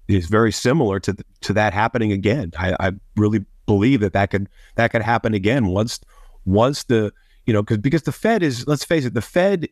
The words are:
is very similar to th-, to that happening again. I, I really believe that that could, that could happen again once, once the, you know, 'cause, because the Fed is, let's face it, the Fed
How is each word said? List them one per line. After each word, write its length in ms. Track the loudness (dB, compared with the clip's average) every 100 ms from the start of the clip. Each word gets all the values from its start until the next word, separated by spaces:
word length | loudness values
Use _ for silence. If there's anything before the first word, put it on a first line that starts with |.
| -2
is 200 | -2 0
very 240 | 0 0
similar 480 | 0 0 0 0 -2
to 140 | -4
th-, 120 | -8 -10 _
to 120 | -4
that 200 | 0 0
happening 380 | 0 -2 0 0
again. 400 | 0 0 0 -4 -4
I, 180 | -4 -2
I 120 | -2 -4 -8 0
really 300 | 2 0 -4 -12 0
believe 360 | 2 4 2
that 120 | 0
that 180 | 0 0
could, 160 | -2 -6 -12 -10 -2
that 160 | 0
could 100 | 0
happen 320 | 0 0 0
again 340 | 0 0 0 0
once, 320 | 0 -2 -6 -16 -20 -20 -10 0
once 380 | 2 2 0
the, 280 | 0 0 0 _ _ _ 0
you 60 |
know, 100 | 0
'cause, 160 | 0 -2
because 240 | 0 -2
the 80 | -2
Fed 320 | -4 0 0
is, 240 | 0 -4 -4
let's 180 | -4 0
face 200 | -2 0
it, 100 | -4
the 60 |
Fed 460 | -2 0 2 0 -2